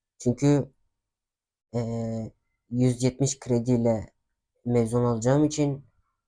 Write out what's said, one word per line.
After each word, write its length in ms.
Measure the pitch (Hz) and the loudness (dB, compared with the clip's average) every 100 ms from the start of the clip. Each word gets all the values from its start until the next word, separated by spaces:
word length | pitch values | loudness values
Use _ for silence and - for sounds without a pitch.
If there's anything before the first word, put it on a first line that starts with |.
| _ _ | _ _
Çünkü, 540 | 123 123 143 143 143 _ _ _ _ _ _ _ _ _ _ | -2 2 2 2 0 _ _ _ _ _ _ _ _ _ _
ee, 580 | 117 117 117 113 113 107 - _ _ _ | -6 -4 -6 -6 -8 -10 -16 _ _ _
yüz 320 | 120 127 123 | -2 0 0
yetmiş 360 | 127 - 135 - | -2 0 -4 -4
krediyle 760 | - 120 120 120 117 107 90 _ _ _ _ _ | -2 0 2 2 2 0 -6 _ _ _ _ _
mezun 400 | 120 120 113 120 | 0 0 2 0
olacağım 400 | 120 113 120 143 | 0 0 2 2
için 420 | 151 151 143 139 - _ _ _ | 2 0 -2 -4 -12 _ _ _